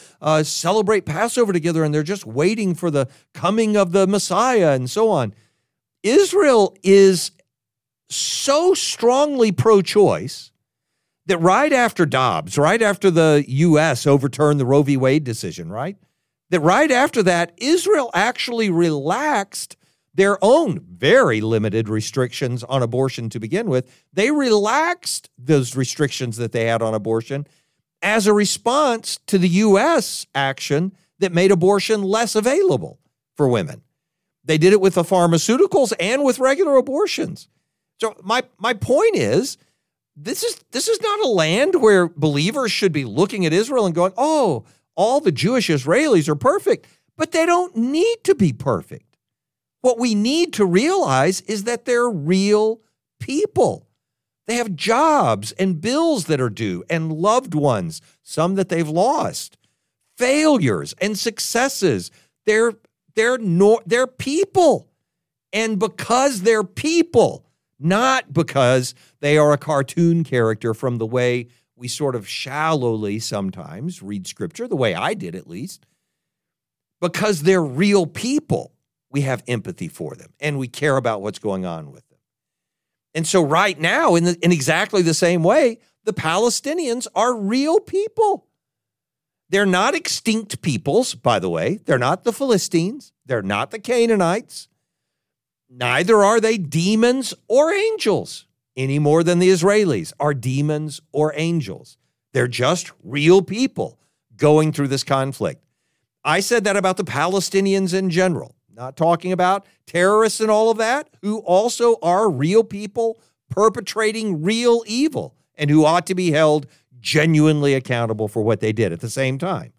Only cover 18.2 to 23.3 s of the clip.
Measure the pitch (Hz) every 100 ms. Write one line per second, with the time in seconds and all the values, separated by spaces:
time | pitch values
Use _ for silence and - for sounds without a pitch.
18.2 | 214 247 - 240 220 170 170 147 139 208
19.2 | 202 196 196 - - - _ _ _ -
20.2 | 196 202 196 277 302 104 - - 131 240
21.2 | 208 110 107 113 107 104 110 110 107 -
22.2 | 127 - 127 123 113 135 117 127 135 -
23.2 | 113